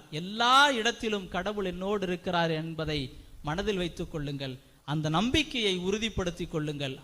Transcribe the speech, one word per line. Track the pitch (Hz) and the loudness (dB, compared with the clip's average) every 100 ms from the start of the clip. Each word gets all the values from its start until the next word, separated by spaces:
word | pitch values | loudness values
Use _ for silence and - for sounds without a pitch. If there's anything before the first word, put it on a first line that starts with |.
| - | -8
எல்லா | 151 180 214 240 262 285 | -8 -6 2 6 8 8
இடத்திலும் | 254 220 233 226 208 175 | 6 0 0 -2 -2 -2
கடவுள் | 180 185 208 | -4 -2 -2
என்னோடு | 190 175 190 208 190 | -2 -2 -2 0 0
இருக்கிறார் | 180 196 175 165 | -2 0 2 2
என்பதை | 160 160 160 156 151 131 - - - | 0 -2 -4 -2 -2 -4 -8 -18 -10
மனதில் | 143 165 202 196 | -4 -2 0 0
வைத்துக் | 175 - 170 | -2 -4 -6
கொள்ளுங்கள். | 160 143 143 139 127 - - | -6 -4 -4 -6 -8 -14 -14
அந்த | - 151 156 | -4 -2 2
நம்பிக்கையை | 160 226 311 302 269 208 185 | 2 4 2 2 0 0 0
உறுதிப்படுத்திக் | 180 208 220 - 180 170 170 | 0 0 -2 -2 -2 -2 -4
கொள்ளுங்கள். | 170 151 147 139 131 | -4 -4 -4 -6 -6